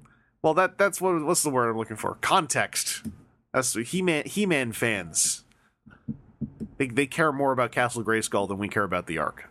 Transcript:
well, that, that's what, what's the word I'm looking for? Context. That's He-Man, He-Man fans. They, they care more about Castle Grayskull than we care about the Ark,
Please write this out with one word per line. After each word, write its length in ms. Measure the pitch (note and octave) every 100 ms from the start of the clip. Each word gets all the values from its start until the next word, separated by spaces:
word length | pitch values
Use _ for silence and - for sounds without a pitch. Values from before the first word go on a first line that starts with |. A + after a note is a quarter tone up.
| - _ _ _
well, 120 | D#3 D#3
that, 220 | F#3 -
that's 220 | G3 -
what, 240 | F#3 E3+
what's 200 | D3+ E3+
the 60 | D3+
word 200 | B2+ A#2
I'm 80 | A2+
looking 180 | A2 A2
for? 200 | - F#2
Context. 840 | - F#3 E3 B2+ G2+ - - - - - - _ _
That's 200 | C3 B2+
He-Man, 500 | G#2+ A#2+ F3+ F3+ D3+ -
He-Man 480 | G3 G3 D3 A#2+
fans. 720 | G#2+ A#2 G2+ E2 D#2+ - - - _ _ _ - - - - - - - - - -
They, 100 | C3+
they 180 | A#2 C#3
care 240 | - D#3+
more 220 | C#3 C#3
about 180 | B2+ A#2
Castle 320 | C3+ A#2+ A#2
Grayskull 460 | G#2+ A2 - G#2 G2
than 80 | G2
we 100 | G2+
care 160 | A2
about 240 | G2 F2+ F2
the 120 | D#2
Ark, 260 | D2 - -